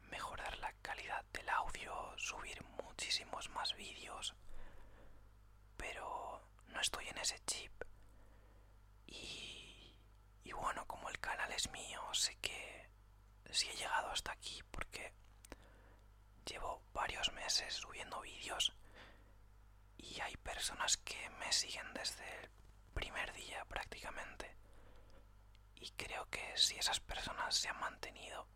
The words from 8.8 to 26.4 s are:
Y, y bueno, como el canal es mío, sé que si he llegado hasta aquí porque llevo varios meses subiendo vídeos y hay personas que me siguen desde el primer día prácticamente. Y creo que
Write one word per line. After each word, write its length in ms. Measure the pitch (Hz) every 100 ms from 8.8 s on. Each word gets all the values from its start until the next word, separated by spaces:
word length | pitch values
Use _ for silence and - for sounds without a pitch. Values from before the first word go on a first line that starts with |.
| - - -
Y, 920 | - - - - - - - - - - - - -
y 80 | -
bueno, 340 | - - - -
como 220 | - -
el 100 | -
canal 320 | - - -
es 160 | - -
mío, 280 | - - - -
sé 240 | - - -
que 520 | - - - - - - - - - - -
si 180 | - -
he 80 | -
llegado 340 | - - -
hasta 200 | - -
aquí 300 | - - - -
porque 420 | - - - - - - - - - - - - - - - - -
llevo 380 | - - - - -
varios 400 | - - - -
meses 420 | - - - -
subiendo 460 | - - - - -
vídeos 540 | - - - - - - - - - - - - - - - - - -
y 240 | - -
hay 160 | - -
personas 600 | - - - - - -
que 320 | - - -
me 200 | - -
siguen 400 | - - - -
desde 480 | - - - - -
el 80 | - - - - -
primer 400 | - - - -
día 320 | - - -
prácticamente. 920 | - - - - - - - - - - - - - - - - - - - - - -
Y 140 | -
creo 360 | - - - -
que 260 | -